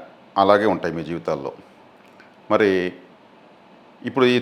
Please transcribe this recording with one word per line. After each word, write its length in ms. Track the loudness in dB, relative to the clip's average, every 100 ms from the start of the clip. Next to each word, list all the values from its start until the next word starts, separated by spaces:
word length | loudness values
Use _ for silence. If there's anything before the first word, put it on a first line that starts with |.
| -16 -20 -8 0
అలాగే 240 | 4 4 2
ఉంటాయి 220 | -2 -4 -6
మీ 40 | -8
జీవితాల్లో. 440 | -8 -6 -6 -8 -14 -20 -20 -20 _ -20 -20 -20 _ -2
మరి 200 | 0 2 0 -4 -10 -20 -20 _ -20 -20 -20 _ -20 -20 -16
ఇప్పుడు 220 | -6 2 2
ఈ 20 | 2